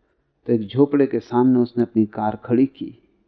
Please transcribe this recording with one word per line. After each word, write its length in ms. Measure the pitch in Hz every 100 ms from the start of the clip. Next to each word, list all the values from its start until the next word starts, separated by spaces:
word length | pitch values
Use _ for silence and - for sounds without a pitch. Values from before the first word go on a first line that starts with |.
| _ _ _ _ -
तो 60 |
एक 140 | 117 98
झोपड़े 400 | 123 143 143 135
के 140 | 117
सामने 380 | - 120 127 123
उसने 240 | 120 120
अपनी 240 | 113 110 107
कार 300 | - 107 110
खड़ी 300 | - 120 135
की। 360 | - - - _ _